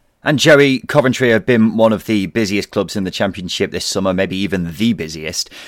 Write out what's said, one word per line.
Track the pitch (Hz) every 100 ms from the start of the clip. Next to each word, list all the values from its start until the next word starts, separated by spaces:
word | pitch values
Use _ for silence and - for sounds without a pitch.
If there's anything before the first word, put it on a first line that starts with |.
| _ _
And | - 143
Joey, | 156 143 139 131
Coventry | - 147 131 120 127
have | 110 110
been | 117 110 113
one | 110
of | 104 -
the | 107 92
busiest | 113 104 101 -
clubs | 107 95 107
in | 92
the |
Championship | - 101 92 90 - 98
this | 90 -
summer, | 101 95
maybe | 92 95 95
even | 98 92 85 78
the | 117
busiest. | 87 80 78 78 - - -